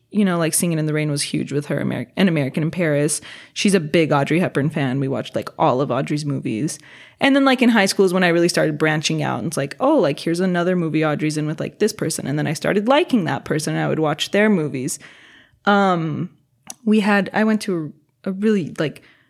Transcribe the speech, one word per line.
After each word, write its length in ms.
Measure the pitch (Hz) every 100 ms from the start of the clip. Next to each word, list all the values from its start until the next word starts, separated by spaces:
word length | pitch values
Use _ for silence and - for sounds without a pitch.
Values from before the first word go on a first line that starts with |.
| _
you 140 | 202 196
know, 100 | 175
like, 140 | 160
Singin' 240 | 160 175 160
in 60 | 156
the 60 |
Rain 160 | 151 151
was 120 | 143
huge 300 | - 151 -
with 140 | 135 143
her, 140 | 143
Ameri-, 260 | 135 123 123 -
An 100 | 190
American 340 | 160 135 170
in 80 | 156
Paris. 500 | 180 165 143 147 - - - -
She's 200 | - 208
a 60 | 190
big 320 | 151 175 156
Audrey 280 | 147 139 156
Hepburn 280 | 160 156 143
fan. 300 | 160 139 135
We 80 | 135
watched, 260 | 123 -
like, 140 | 113 - -
all 220 | 160 127
of 100 | 135
Audrey's 340 | 123 151 151 147
movies. 520 | 135 139 110 151 - - - - -
And 140 | 269
then, 100 | 277
like, 160 | 269 254
in 60 | 247
high 160 | 226 196
school 180 | - 190
is 60 |
when 100 | 185
I 40 | 180
really 200 | 170 170
started 300 | 170 156 151
branching 440 | 156 156 151 160
out. 160 | 135 127
And 100 | -
it's 80 | -
like, 180 | 143 -
"Oh, 160 | 262 311
like, 220 | 165 147
here's 180 | - 170
another 360 | 190 175 175 180
movie 280 | 160 156
Audrey's 320 | 156 147 151 151
in 100 | 151
with, 140 | 156
like, 180 | 160 -
this 140 | 214
person." 340 | - 160 - -
And 120 | 151
then 80 | 147
I 60 |
started 360 | 156 156 185 208
liking 360 | 285 339 240
that 200 | 156 -
person, 300 | - 156 156
and 80 | 160
I 60 | 151
would 100 | 139
watch 320 | 156 143 -
their 180 | 196 214
movies. 480 | 190 151 131 131 - - - - - _ _
Um, 680 | - 202 196 175 160 147 175 _ _ _ - -
we 160 | 226 214
had, 280 | 202 202 190
I 100 | -
went 160 | 214 214
to 300 | - 175 151 - _ _
a, 60 | -
a 20 |
really, 400 | 190 214 208 151 -
like, 240 | 156 - - _ _